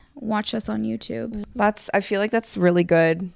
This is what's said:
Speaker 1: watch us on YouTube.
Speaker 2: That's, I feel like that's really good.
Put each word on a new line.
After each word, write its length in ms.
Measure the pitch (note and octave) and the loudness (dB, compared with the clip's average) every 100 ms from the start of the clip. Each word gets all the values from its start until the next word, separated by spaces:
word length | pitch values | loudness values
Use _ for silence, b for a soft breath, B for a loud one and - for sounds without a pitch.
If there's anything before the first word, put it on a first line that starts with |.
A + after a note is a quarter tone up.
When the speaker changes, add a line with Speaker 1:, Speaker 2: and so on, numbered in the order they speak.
| _ | _
Speaker 1:
watch 380 | C#4+ A3 G#3+ G#3 | -10 -4 -2 -2
us 140 | A#3 - | -4 -4
on 140 | G#2+ | -4
YouTube. 600 | A2 A3 - A2+ A2+ - G3+ | -4 -6 -6 -8 -6 -8 -8
Speaker 2:
That's, 340 | - G#3 G#3+ - | 0 0 0 -2
I 80 | G3+ | -2
feel 180 | F#3+ G3 | 0 -2
like 120 | G#3+ | 0
that's 240 | A3+ - G3 | 0 -2 2
really 260 | F3 F3 | 4 4
good. 480 | F3 E3 E3 E3 F#3 | 4 4 4 2 -4